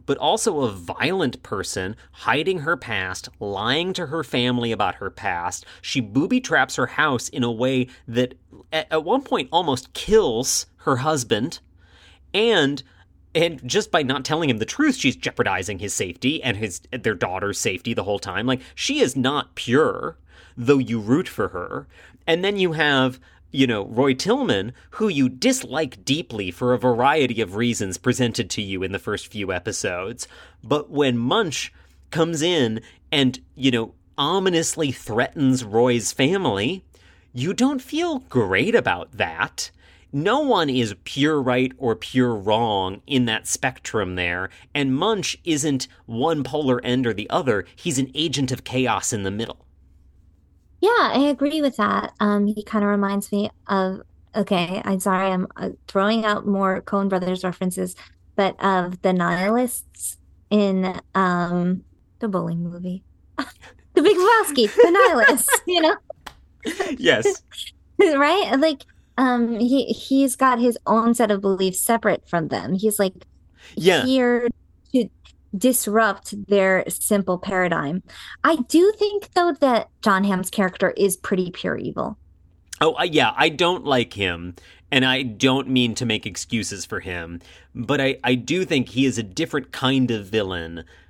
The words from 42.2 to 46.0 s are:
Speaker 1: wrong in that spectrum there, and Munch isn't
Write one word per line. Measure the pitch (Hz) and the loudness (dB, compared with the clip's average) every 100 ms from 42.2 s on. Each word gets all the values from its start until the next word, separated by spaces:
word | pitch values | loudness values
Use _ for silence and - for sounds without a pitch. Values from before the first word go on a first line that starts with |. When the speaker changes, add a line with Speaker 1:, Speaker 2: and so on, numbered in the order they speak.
| 123 110 | 0 0
Speaker 1:
wrong | 95 107 117 101 92 101 - | 0 2 2 0 -2 -6 -2
in | 127 120 | 0 2
that | 110 - | -2 -4
spectrum | - 131 123 - 113 92 90 | -4 -4 -6 -6 -4 -2 -2
there, | 87 87 92 - - | -2 -4 -6 -12 -8
and | 143 139 131 | -2 0 0
Munch | 196 214 - - | 0 0 -4 -6
isn't | - 151 156 135 - _ | -4 -2 0 -2 -4 _